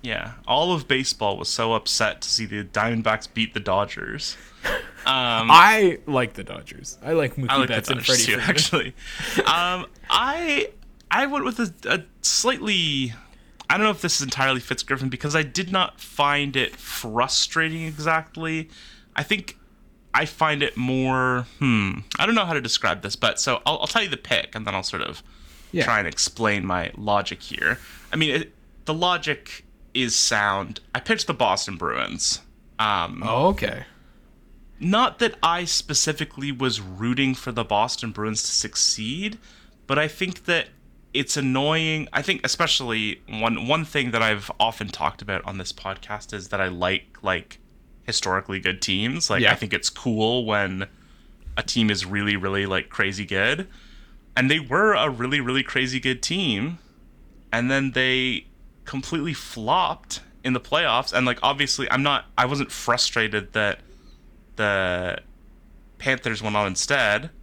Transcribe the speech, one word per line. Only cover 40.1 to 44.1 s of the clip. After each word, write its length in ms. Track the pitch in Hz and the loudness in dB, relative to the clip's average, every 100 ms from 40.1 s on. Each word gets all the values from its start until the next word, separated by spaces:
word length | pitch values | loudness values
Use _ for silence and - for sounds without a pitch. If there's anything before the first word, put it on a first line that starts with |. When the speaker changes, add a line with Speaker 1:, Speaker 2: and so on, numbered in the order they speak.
| - 185 180 - | -2 -6 -4 -2
Speaker 1:
that 220 | 170 - - - - - | 0 -2 -12 -20 -20 -6
it's 240 | 135 135 147 | -4 -2 0
annoying. 720 | 135 131 143 160 160 156 156 | 0 2 2 2 0 -2 -2
I 100 | - | -4
think 180 | 147 190 | -2 -2
especially 760 | 170 - 165 - 127 110 107 82 - | -2 0 2 2 0 -2 -2 -6 -10
one, 380 | 107 113 113 117 | -2 0 0 0
one 180 | 156 | 0
thing 280 | 156 147 123 | 0 -2 0